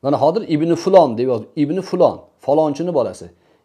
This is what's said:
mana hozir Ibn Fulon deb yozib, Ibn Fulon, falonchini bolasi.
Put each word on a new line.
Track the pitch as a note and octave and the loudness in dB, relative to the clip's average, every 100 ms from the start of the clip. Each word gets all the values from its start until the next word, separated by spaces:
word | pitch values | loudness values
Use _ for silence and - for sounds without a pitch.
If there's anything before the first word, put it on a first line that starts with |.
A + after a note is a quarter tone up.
mana | C3+ C#3 | 0 0
hozir | C#3+ F#3 G#3 | 2 0 -2
Ibn | D3+ E3 | -2 0
Fulon | E3 F#3 F#3+ D3+ A2 | 0 4 4 4 2
deb | B2+ | -2
yozib, | A#2 G#2 - | -2 -4 -4
Ibn | C#3+ F3 | -2 -2
Fulon, | F#3 F3+ D#3 F2 - _ | -6 2 2 0 -14 _
falonchini | - D3 D#3 C#3+ F3 | -2 0 0 -2 -4
bolasi. | D#3+ A2 F#2 F2 _ _ _ | -2 -2 -6 -18 _ _ _